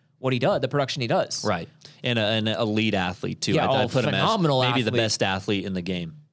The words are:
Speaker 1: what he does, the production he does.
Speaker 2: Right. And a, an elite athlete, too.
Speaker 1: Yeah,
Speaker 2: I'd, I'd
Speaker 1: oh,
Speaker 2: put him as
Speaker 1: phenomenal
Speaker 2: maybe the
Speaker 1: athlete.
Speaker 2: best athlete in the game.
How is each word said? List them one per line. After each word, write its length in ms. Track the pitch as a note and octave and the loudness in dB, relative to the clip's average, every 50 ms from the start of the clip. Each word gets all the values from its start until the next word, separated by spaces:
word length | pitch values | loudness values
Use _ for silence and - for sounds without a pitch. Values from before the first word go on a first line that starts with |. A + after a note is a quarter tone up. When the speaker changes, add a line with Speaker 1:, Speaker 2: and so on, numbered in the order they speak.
| _ _ _ - | _ _ _ -4
Speaker 1:
what 120 | - C3 | -2 0
he 80 | C3 A#2+ | 0 2
does, 220 | - F3 G3+ C#3+ | 2 2 2 0
the 80 | C3 B2+ | -2 -2
production 320 | - C#3+ C#3 - - D3 | 0 0 -2 -2 -2 -4
he 60 | A#2+ | -2
does. 360 | A#2 D#3 F#3+ - - - - - | 0 0 0 0 -2 -4 -4 -2
Speaker 2:
Right. 240 | G#2+ F#2+ E2+ E2+ - - - - - - - | -2 -2 -2 -4 -10 -16 -20 -20 -20 -14 -6
And 160 | - A#2+ A#2+ | -4 -2 0
a, 80 | A#2 G#2+ | 0 0
an 220 | G#2 A2+ A2 G#2+ | 0 0 0 0
elite 460 | A2 G#2+ F2+ A#2 G#2+ G#2+ A2 A2 A2 G2+ | 0 0 0 0 0 0 2 2 2 2
athlete, 480 | F#2+ F2+ F2+ F#2 - - F#2+ F#2 - | 0 0 -2 -4 -4 -6 -6 -6 -4
too. 120 | - - G#2 | -2 0 0
Speaker 1:
Yeah, 120 | D#3 B2 - | 2 2 2
Speaker 2:
I'd, 60 | C3+ | 2
I'd 100 | C3 - | 2 0
Speaker 1:
oh, 20 | G2 | 0
Speaker 2:
put 160 | - C3 B2 | 0 0 0
him 80 | D3 - | 0 0
as 80 | - | 2
Speaker 1:
phenomenal 400 | D3 G3 A3+ G#3+ E3+ D3+ C#3 C3 | 2 2 2 2 4 4 4 4
Speaker 2:
maybe 200 | B2+ B2 A#2+ C3 A#2 | 2 2 2 2 0
the 40 | |
Speaker 1:
athlete. 140 | A2 B2 A#2 A2+ | 2 2 2 0
Speaker 2:
best 200 | G#2+ - - A2+ | 0 0 0 0
athlete 420 | G2 F#2+ F#2+ - - G#2 G2 F2+ | 0 0 -2 0 0 0 0 0
in 80 | G2+ F#2 | -2 -4
the 80 | F#2 | -4
game. 320 | F2 F#2 F#2 F2 F2 E2 D2+ - - _ | -4 -4 -4 -4 -6 -8 -12 -16 -20 _